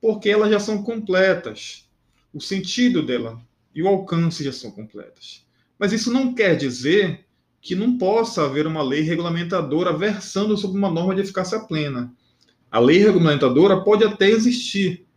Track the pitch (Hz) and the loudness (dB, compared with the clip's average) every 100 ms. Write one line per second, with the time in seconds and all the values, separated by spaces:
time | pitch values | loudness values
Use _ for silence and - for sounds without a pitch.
0 | 226 208 208 214 214 208 208 208 208 226 | 0 0 0 2 2 2 0 -4 -4 -8
1 | 214 185 190 180 120 107 - - _ _ | -2 2 2 2 -4 -14 -16 -18 _ _
2 | _ _ _ 151 - 190 185 - 247 180 | _ _ _ -16 -8 -6 -6 0 2 2
3 | 131 123 113 117 - _ _ 156 185 190 | -2 -4 -6 -12 -20 _ _ -4 0 0
4 | 190 165 165 - 139 123 117 - 110 101 | 0 0 0 -2 -8 -8 -16 -16 -18 -18
5 | - _ - - _ _ _ _ 196 233 | -20 _ -20 -20 _ _ _ _ -2 0
6 | 240 247 262 - 202 160 135 120 131 196 | 0 0 0 2 2 2 -2 -4 0 2
7 | 185 143 _ _ _ _ - 185 233 247 | 2 -4 _ _ _ _ -8 -2 -2 0
8 | 185 220 226 - 147 135 156 160 135 147 | 0 0 0 -2 -2 0 -2 -2 -2 -2
9 | 156 165 170 165 170 185 147 151 180 156 | -2 -2 -2 -4 -4 -4 -2 -2 0 0
10 | 202 190 - 190 214 208 208 190 196 165 | -2 -4 -6 -4 0 0 -2 -2 0 0
11 | 185 190 196 - 180 220 - 156 147 127 | 0 -2 -2 -4 -4 -6 -4 -4 -4 -6
12 | 123 _ _ _ _ _ _ 113 123 170 | -10 _ _ _ _ _ _ 4 4 6
13 | 214 185 165 143 135 123 196 190 196 208 | 4 6 4 4 2 4 4 4 2 4
14 | 214 208 196 220 240 - - 196 185 180 | 2 4 4 4 2 0 -4 -2 -2 -4
15 | _ | _